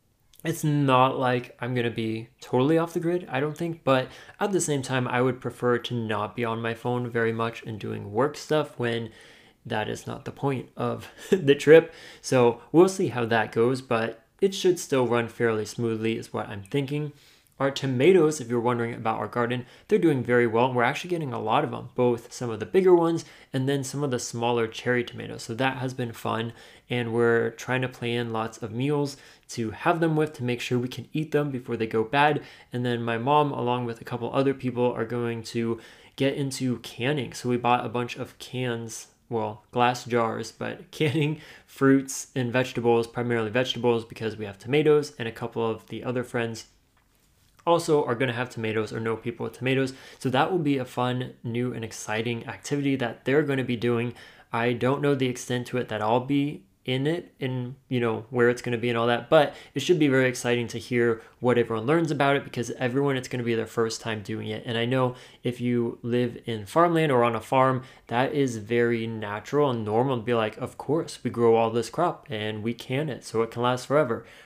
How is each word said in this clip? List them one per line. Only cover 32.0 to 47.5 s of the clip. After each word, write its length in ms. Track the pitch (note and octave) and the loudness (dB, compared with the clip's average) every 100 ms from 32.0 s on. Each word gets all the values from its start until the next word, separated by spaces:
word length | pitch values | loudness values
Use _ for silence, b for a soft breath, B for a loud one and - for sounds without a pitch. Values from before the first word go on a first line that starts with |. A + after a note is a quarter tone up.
bad. 400 | A2 C#3+ D3+ D3 B B B | 0 4 4 2 B B B
And 140 | B2 B2 | -4 -2
then 160 | A#2+ | -2
my 160 | A#2 A2+ | -2 -2
mom, 340 | B2 D3 D3 | 2 4 2
along 340 | B2+ B2 B2 A#2+ | 0 -2 -2 -4
with 160 | A#2 | -8
a 40 | - | -10
couple 260 | A#2+ A#2 | -6 -2
other 220 | C3+ C3+ | 0 0
people, 400 | C3+ B2+ A#2 B2 | 0 -4 0 0
are 120 | A#2 A2+ | 0 -4
going 360 | B2 A#2 A2+ | -4 -4 -6
to 360 | A2 A#2 A2+ A2+ B B B - | -6 -4 -2 -4 B B B -2
get 200 | C3+ C#3 | -2 0
into 420 | C#3 C3 C3 A#2+ | -4 -4 -4 -4
canning. 540 | - - A#2+ D3 A2+ | -6 -6 -2 -2 -4
So 160 | - B2 | -6 -2
we 80 | B2 | 0
bought 260 | A#2+ B2 | 2 0
a 60 | A#2+ | 0
bunch 280 | A#2+ A#2+ - | -4 -6 -8
of 200 | B2 - | -12 -14
cans, 720 | - B2+ B2+ A#2 A#2 - - _ _ | -12 -6 -4 -4 -8 -12 -16 _ _
well, 340 | A#2 G#2+ A2 _ | -4 -4 -8 _
glass 340 | B2 B2 B2+ - | 2 2 2 -2
jars, 460 | A#2+ A2+ A2+ A#2 | 0 0 -2 -10
but 380 | - A#2 - - | -8 -8 -8 -14
<laughs> 0 | |
canning 500 | - D#3 D#3+ D3 D3+ B B _ | -2 0 0 0 -2 B B _
fruits 640 | - C3+ C3+ C3+ - - C#3 | 2 6 6 2 -8 -8 -6
and 160 | B2 | -2
vegetables, 560 | A#2+ B2+ - A#2 A#2 A#2 | 0 -2 0 4 4 2
primarily 420 | - A#2+ A#2 A2 | -4 -2 0 0
vegetables, 560 | A2 B2+ B2+ A#2+ A#2 A2 | 0 -2 0 2 2 -2
because 320 | - A2 G#2+ | -8 -8 -6
we 80 | G#2 | -10
have 120 | G2 | -12
tomatoes, 560 | A2+ C#3+ D3+ D3+ C#3+ - | -2 2 4 4 2 -6
and 80 | A2+ | -8
a 60 | |
couple 360 | A2 A#2+ A#2 A2+ | -8 -8 -4 -2
of 180 | A2 - | -4 -8
the 160 | A2+ | -10
other 200 | B2+ B2 | -6 -4
friends 420 | A#2 B2 A#2 A2+ - _ _ _ _ _ _ _ _ | -4 -4 -4 -6 -14 _ _ _ _ _ _ _ _